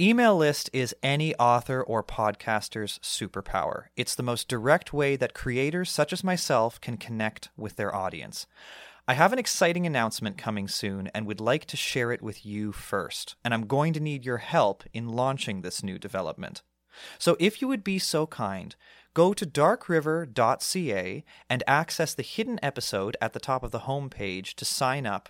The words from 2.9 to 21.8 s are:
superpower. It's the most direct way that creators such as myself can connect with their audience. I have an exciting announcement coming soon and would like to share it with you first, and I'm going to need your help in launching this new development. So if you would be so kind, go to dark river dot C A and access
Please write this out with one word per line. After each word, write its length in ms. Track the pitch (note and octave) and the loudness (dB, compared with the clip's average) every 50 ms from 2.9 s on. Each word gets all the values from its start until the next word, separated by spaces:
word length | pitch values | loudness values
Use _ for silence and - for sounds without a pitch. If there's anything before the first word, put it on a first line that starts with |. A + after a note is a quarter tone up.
| - - - | -8 -8 -8
superpower. 800 | - - - A2+ F#2+ - G2 G2 - - F#2+ C#2+ D2+ - - - - _ | -6 -6 -6 -6 -6 -8 -8 -8 -4 -2 -2 -2 -2 -4 -6 -10 -10 _
It's 220 | - B2 - - | -6 -4 -4 -4
the 80 | - B2 | -4 -2
most 240 | B2 A#2+ A2 - - | -2 -2 -2 -4 -4
direct 440 | C3 A2+ A2 C3 D#3 F3 - - - | -4 0 4 4 4 4 2 -2 -2
way 220 | D3 C#3+ C#3 C#3 | 0 2 2 2
that 180 | C3 B2+ A#2 - | 2 0 -2 -2
creators 600 | - - C3 A#2+ B2+ C3+ D3+ E3 F3+ F3+ - - | -4 -4 -2 0 0 0 0 0 -2 -4 -2 0
such 200 | - D3 - F#3 | 0 0 0 0
as 120 | F3+ F#3 | -4 -2
myself 560 | F#3 F3+ E3+ - - C#3+ A#2 A2+ A#2 - - | 0 0 0 0 2 4 4 4 2 0 -4
can 160 | - - A#2+ | -10 -8 -8
connect 540 | G#2 - - A2+ A2 G#2+ A2 - - - - _ | -8 -8 -6 -4 -2 -2 -2 -4 -6 -16 -18 _
with 200 | - G#2+ G#2 - | -10 -10 -8 -6
their 180 | - G#2 F#2+ E2 | -4 -4 -2 -2
audience. 540 | G2 F#2 F#2 F2 E2 - - - - - - _ - - - - - - - - - _ | -2 -4 -4 -6 -8 -12 -12 -12 -12 -14 -14 _ -20 -20 -20 -20 -20 -20 -20 -20 -8 _
I 80 | - B2+ | 0 4
have 180 | C3+ E3 G3 B3 | 6 6 6 6
an 60 | C4 | 4
exciting 480 | A3 - - - F#3+ E3+ E3+ F3 F3+ | 0 0 2 4 4 4 4 2 2
announcement 520 | E3+ D3 B2+ A2+ A2 - - A2+ G#2+ F#2+ - | 2 2 2 2 2 0 -2 -6 -6 -6 -6
coming 280 | - A#2 G#2+ G#2 G2 | -6 -4 -4 -2 -4
soon 400 | F#2+ - - - G2+ G2 G2 F#2+ G2 - | -4 -4 -4 -4 -4 -4 -4 -6 -6 -6
and 100 | G#2+ A2 G#2 | -6 -4 -6
would 120 | G#2+ G2+ | -6 -2
like 260 | A2 A#2 C3+ D#3 - | 0 2 2 2 0
to 100 | - - | -6 -8
share 340 | - - - - C3+ A#2+ A#2 | -6 -4 -2 0 0 0 0
it 100 | A#2+ - | -2 -4
with 240 | - G#2+ G2+ - - | -4 -8 -10 -10 -10
you 280 | G#2 G#2 G#2 G#2+ G#2 G2 | -8 -6 -4 -4 -4 -6
first, 640 | - - - - G2 E2+ - - - - - - _ - | -8 -6 -2 -2 -2 -2 -2 -6 -10 -10 -12 -10 _ -2
and 100 | A#2+ A#2+ | -2 0
I'm 140 | A2+ A2+ G#2 | 0 0 0
going 240 | C3+ C#3 D3+ E3 D#3+ | 2 2 2 2 0
to 80 | D#3 | -2
need 240 | D3+ D3+ D3 C3+ A#2+ | -2 -4 -4 -4 -4
your 140 | B2+ B2 A2+ | -4 -4 -4
help 440 | - - E3+ E3 A#2+ G2+ G2 - - - - | -4 0 4 4 4 4 2 0 -8 -12 -10
in 160 | A#2 A#2 A#2 | -8 -8 -4
launching 540 | A2+ A#2+ B2+ C3+ C3+ C3+ - B2 G2+ F#2+ F2 | -2 0 0 0 0 -2 -4 -6 -6 -6 -6
this 220 | F2+ - - - | -8 -8 -6 -6
new 160 | F#2+ F#2 - | -6 -8 -8
development. 640 | - G2 - F#2+ F2+ D#2 - - F2+ - - - - _ _ _ _ _ - - - - - - | -8 -6 -4 -4 -4 -4 -6 -8 -10 -12 -12 -14 -18 _ _ _ _ _ -20 -20 -18 -16 -8 -2
So 160 | - F3 E3+ - | 2 2 4 6
if 240 | E3 G#3 - - C4 | 4 2 2 0 -2
you 60 | C4 | -2
would 160 | C4+ A3 F#3+ | -2 -2 -2
be 160 | G3+ F#3+ F#3+ | -2 -2 0
so 260 | - - - D#3 D#3 | 0 0 0 0 0
kind, 480 | D#3 - - A#2 G2 G2 F#2+ - - - _ _ - - - _ _ - | -2 -4 -4 -4 -4 -4 -6 -10 -12 -16 _ _ -20 -20 -20 _ _ 4
go 180 | - - F#3+ G#3 | 6 6 6 6
to 140 | - G#3 | 2 -2
dark 420 | D3+ - D3 D3 F3 A3+ B3 - - | -2 2 4 6 6 4 4 0 2
river 380 | E3+ D#3+ D3 D#3 D#3 E3+ E3+ | 2 2 2 2 0 -2 -2
dot 360 | C3 G#2+ B2+ A#2 A2+ C3 - - | -2 2 4 4 4 4 2 0
C 300 | - - F#3+ E3+ C3 G2+ | -4 -2 -2 -2 -2 0
A 320 | F#2+ F2+ F#2 G#2 C#3+ - _ - - - - | -2 -2 -4 -6 -8 -12 _ -20 -12 -4 -2
and 140 | B2+ B2+ - | -2 0 4
access 480 | - C#3 D3+ | 4 4 4